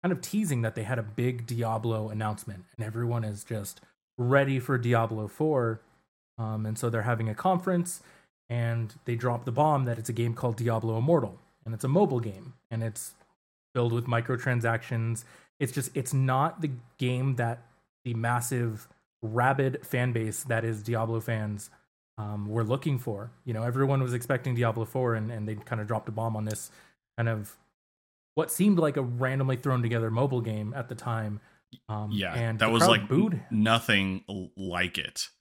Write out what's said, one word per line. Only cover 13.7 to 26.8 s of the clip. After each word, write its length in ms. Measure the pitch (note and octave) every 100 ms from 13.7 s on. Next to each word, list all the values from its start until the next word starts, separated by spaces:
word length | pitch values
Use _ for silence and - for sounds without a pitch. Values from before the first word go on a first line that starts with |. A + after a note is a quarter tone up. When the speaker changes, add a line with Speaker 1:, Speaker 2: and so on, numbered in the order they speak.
Speaker 1:
filled 180 | B2 A#2+
with 140 | A#2 A#2+
microtransactions. 1160 | A#2 A#2+ B2 C3 B2 A#2 A2+ - A#2 A2+ A2 - - _ _
It's 140 | C3+
just, 180 | D3 C3+ -
it's 160 | B2+
not 480 | C#3 C3 C3 D3+ -
the 120 | D#3 B2 - _
game 380 | B2 B2+ C3+ B2
that 260 | A#2 A#2+ - _ _ _
the 80 | B2
massive, 720 | A2+ A#2 A#2+ A#2+ B2+ A#2+ G#2+ - _ _ _
rabid 640 | A2+ A2 B2+ C3+ C3+ B2+ -
fan 260 | B2+ B2
base 300 | A#2 A2 G#2
that 200 | - A2+
is 180 | A2+ A2
Diablo 360 | G#2 A#2 A2+ A2+
fans, 500 | A2 A2 G#2+ G2+ - _ _ _ _ -
um, 280 | G#2+ G#2 G#2
were 160 | A2
looking 360 | A2+ C3+ D3+ C3+
for. 320 | A#2+ G2+ A2+ -
You 100 | -
know, 80 | A2
everyone 400 | A#2 B2 C3+ C#3
was 100 | B2+
expecting 420 | A#2+ A#2+ C3 C3+
Diablo 300 | A#2+ A#2+ A2+
four, 300 | A2 C3 B2+
and, 160 | A2+ A2
and 160 | A#2 G#2
they 60 |
kinda 300 | G#2 - A2+
dropped 240 | G#2+ A2 -
a 40 |
bomb 240 | G#2+ A2+ G#2+
on 80 |
this 260 | G#2+ G#2 - -